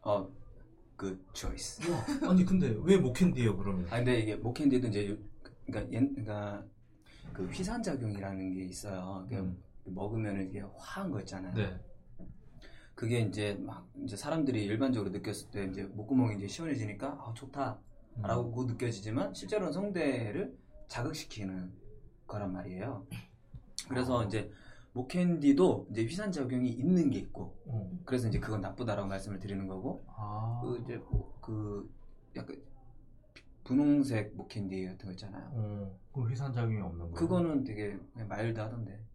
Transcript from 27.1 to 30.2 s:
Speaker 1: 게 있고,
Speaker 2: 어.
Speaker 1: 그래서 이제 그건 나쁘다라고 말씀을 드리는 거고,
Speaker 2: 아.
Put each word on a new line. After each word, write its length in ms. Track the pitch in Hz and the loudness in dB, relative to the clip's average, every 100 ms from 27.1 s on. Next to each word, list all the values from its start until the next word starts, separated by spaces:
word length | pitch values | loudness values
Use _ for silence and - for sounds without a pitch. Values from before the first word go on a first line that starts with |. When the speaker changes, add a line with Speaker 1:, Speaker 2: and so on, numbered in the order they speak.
Speaker 1:
게 80 | 104 | 4
있고, 360 | - - - - - | -2 -6 -8 -10 -4
Speaker 2:
어. 340 | 113 92 - - | -4 -4 -8 -2
Speaker 1:
그래서 220 | 127 113 | 0 2
이제 120 | 101 | 2
그건 220 | - 107 | 0 -2
나쁘다라고 440 | 95 - 113 101 98 | -2 -2 -2 0 0
말씀을 300 | 98 104 98 | -4 -4 -6
드리는 260 | 98 98 95 | -4 -4 -2
거고, 360 | 92 120 180 - | -4 -4 -6 -10
Speaker 2:
아. 500 | - | -8